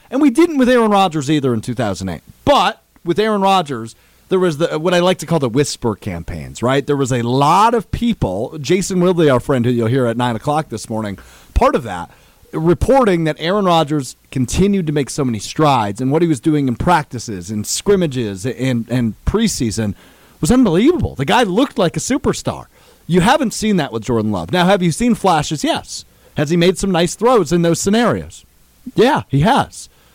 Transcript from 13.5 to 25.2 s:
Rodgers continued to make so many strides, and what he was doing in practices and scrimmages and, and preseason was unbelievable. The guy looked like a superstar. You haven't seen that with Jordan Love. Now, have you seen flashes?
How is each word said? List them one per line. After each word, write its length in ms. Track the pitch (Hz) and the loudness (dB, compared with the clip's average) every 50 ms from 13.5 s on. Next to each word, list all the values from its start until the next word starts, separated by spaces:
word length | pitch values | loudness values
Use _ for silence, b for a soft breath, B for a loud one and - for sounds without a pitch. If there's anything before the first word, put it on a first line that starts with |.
| 196 214 196 | -2 0 2
Rodgers 500 | 180 175 165 160 139 156 151 131 - - _ _ _ | 2 2 2 2 2 0 -4 -4 -6 -10 _ _ _
continued 560 | - 131 123 - - - 185 202 202 196 170 151 | -4 -4 -2 0 0 2 2 2 2 0 -2 -2
to 60 | 147 | -2
make 180 | 151 135 - | -2 -4 -4
so 120 | - - 143 | -4 -4 -4
many 140 | 127 113 104 | -2 -4 -4
strides, 640 | - - - - 156 147 135 120 107 101 104 101 | -8 -8 -2 0 2 2 2 2 0 -2 -4 -4
and 100 | 131 131 | -2 0
what 120 | 143 165 175 | 0 2 2
he 40 | 165 | 2
was 120 | 156 117 | 0 0
doing 280 | - 160 151 151 139 127 | 0 0 0 2 0 -2
in 80 | 120 | -2
practices 760 | - - 170 175 151 143 - - 117 - - 104 92 85 92 | -2 0 0 0 0 0 -4 -8 -12 -10 -10 -10 -10 -8 -8
and 160 | 110 104 101 - | -6 -6 -6 -6
scrimmages 800 | - - - 202 208 190 180 156 123 127 117 104 98 92 95 131 | -6 -4 0 2 2 2 2 0 -2 -2 -4 -4 -6 -6 -6 -8
and, 420 | 113 - 127 131 127 117 110 - | -6 -4 -2 -2 -2 -2 -2 -2
and 240 | 117 127 120 110 101 - - | -2 -2 -2 -2 -4 -4 -4
preseason 680 | - - 214 233 190 - - 131 113 95 113 110 101 92 b b b b b b b b b | -2 0 0 0 0 0 -2 -4 -4 -2 -2 -4 -4 -4 b b b b b b b b b
was 100 | b 151 | b 2
unbelievable. 640 | 226 254 262 202 160 180 233 302 359 277 - - 139 | 4 4 4 4 4 4 4 4 2 2 0 -4 -4
The 100 | - 139 | -4 -2
guy 200 | 139 202 240 254 | 0 2 2 2
looked 340 | 190 175 214 285 - - - | 2 2 0 0 0 0 0
like 180 | 185 160 - | -2 -2 -2
a 40 | 156 | -4
superstar. 680 | - - 254 294 - 240 180 - - - 95 67 - - b b b b b b b | -4 -4 -4 -2 -2 -2 -4 -4 -4 -8 -8 -8 -10 -18 b b b b b b b
You 160 | b 165 185 | b 0 2
haven't 320 | 170 226 277 320 277 214 - | 4 4 2 2 0 -2 -4
seen 240 | - - 214 208 175 | -2 -2 0 0 0
that 140 | 143 120 107 | 0 -2 -6
with 100 | 113 110 | -6 -4
Jordan 280 | - 120 113 107 107 | -2 0 0 0 0
Love. 200 | 104 90 80 92 | -2 -4 -4 -4
Now, 140 | 170 180 170 | -2 0 2
have 160 | 180 202 202 | 2 2 2
you 100 | 180 170 | 2 0
seen 220 | - - 233 247 220 | -2 0 0 0 0
flashes? 500 | - | 2